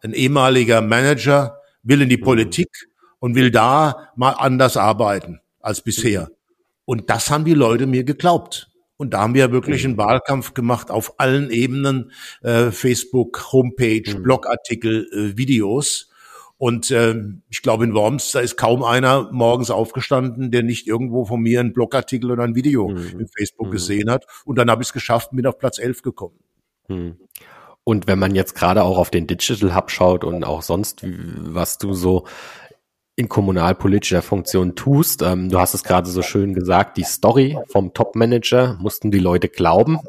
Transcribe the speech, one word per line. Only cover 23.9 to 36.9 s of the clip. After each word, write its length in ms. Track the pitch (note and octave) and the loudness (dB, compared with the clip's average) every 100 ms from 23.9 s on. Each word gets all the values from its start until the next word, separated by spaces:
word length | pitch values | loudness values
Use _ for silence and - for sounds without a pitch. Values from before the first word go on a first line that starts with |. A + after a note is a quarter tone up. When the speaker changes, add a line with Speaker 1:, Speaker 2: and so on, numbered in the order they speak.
| G2+ G#2 | -2 0
Speaker 1:
hat. 160 | B2+ - - | -2 -4 -18
Und 140 | - B2+ | -6 0
dann 120 | A#2+ | 2
habe 120 | A2+ | 2
ich 60 | B2+ | -2
es 40 | |
geschafft, 380 | B2 - A#2 - | -8 -2 -2 -2
bin 140 | B2+ B2+ | -2 -2
auf 100 | - | -2
Platz 220 | B2+ - | -6 -4
elf 240 | A#2+ B2+ | -6 -6
gekommen. 360 | C3 - F#2 _ _ _ _ _ _ | -8 -10 -14 _ _ _ _ _ _
Speaker 2:
Mhm. 280 | F#2+ F2 E2 _ - - - - _ | -8 -8 -12 _ -20 -20 -20 -20 _
Und 240 | - G#2+ F2 | -2 0 2
wenn 120 | F#2+ | 2
man 160 | F#2+ | 2
jetzt 200 | F#2+ F#2+ | 0 -2
gerade 280 | - F2 F#2+ | 0 2 4
auch 160 | F2+ F#2 | 4 2
auf 120 | F2 | 2
den 160 | F2+ D#2+ | 0 -2
Digital 480 | F2 - A2 G2 | -4 -4 0 2
Hub 160 | F#2 - | 0 -2
schaut 340 | - F#2 F2+ | 2 2 2
und 200 | - F2 | -2 -6
auch 160 | - D#2 | -6 -6
sonst, 420 | - F2 G#2 - | -4 -4 -4 -8
wie, 140 | F#2+ F2 E2+ E2 | -12 -10 -12 -12
was 400 | E2 E2 E2+ - | -10 -6 -6 -6
du 160 | G2+ | -6
so 320 | F#2 F2+ F#2 - - - - - _ _ _ _ - | -2 2 2 0 -16 -20 -20 -20 _ _ _ _ -6
in 120 | A#2 | -2
kommunalpolitischer 960 | - G2 F#2 E2+ F#2 G2+ G2+ - F2+ | 0 2 2 0 0 2 2 2 -2
Funktion 520 | - G2+ - F#2+ F2+ | 0 -4 -2 0 0
tust, 480 | F2 - C#3 E3+ - | -2 2 2 2 0
ähm, 260 | F2+ F#2 F#2 | -2 -2 0
du 120 | F#2 | 2
hast 140 | F2+ | 2
es 100 | G2 | -2
gerade 240 | - F2+ F2+ | 0 0 2
so 140 | F#2 | -2
schön 300 | F2 G#2 G2+ | -2 0 0
gesagt, 440 | F#2+ F2+ F2+ G2+ | -2 2 2 2